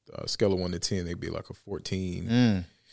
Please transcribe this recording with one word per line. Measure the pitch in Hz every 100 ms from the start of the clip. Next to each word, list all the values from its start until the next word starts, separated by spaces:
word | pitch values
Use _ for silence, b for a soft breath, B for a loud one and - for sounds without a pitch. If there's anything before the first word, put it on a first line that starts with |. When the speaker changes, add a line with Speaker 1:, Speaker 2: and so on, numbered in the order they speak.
| _ -
Speaker 1:
uh, | -
scale | - 104
of | 92
one | 90
to | 85
ten, | - 98
they'd | 85 87
be, | 78
like, | 82 -
a |
fourteen. | - - 98 - 95 92 90 95
Speaker 2:
Mm. | 120 120 95 87 b b